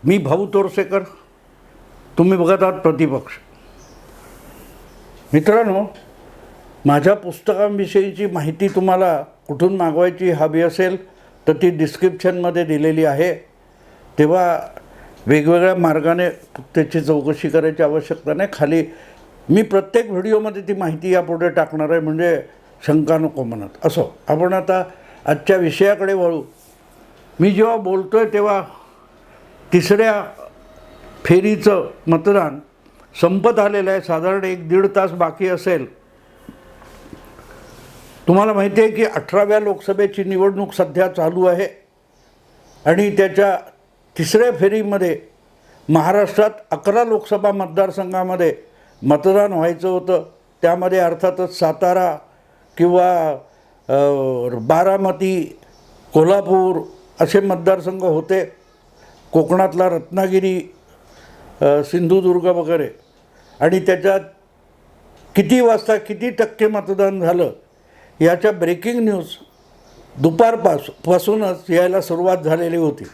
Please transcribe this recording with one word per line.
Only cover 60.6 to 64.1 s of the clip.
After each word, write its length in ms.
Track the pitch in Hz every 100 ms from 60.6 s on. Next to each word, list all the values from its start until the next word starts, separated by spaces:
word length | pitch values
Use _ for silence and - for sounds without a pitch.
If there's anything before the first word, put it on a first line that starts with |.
| 160 - _ _ _ - - - - -
अ, 240 | 143 143
सिंधुदुर्ग 600 | 143 175 170 190 180 180
वगैरे. 440 | 175 175 156 165 131 - _ _ _ _ _ -
आणि 200 | 147 185
त्याच्यात 400 | 160 185 196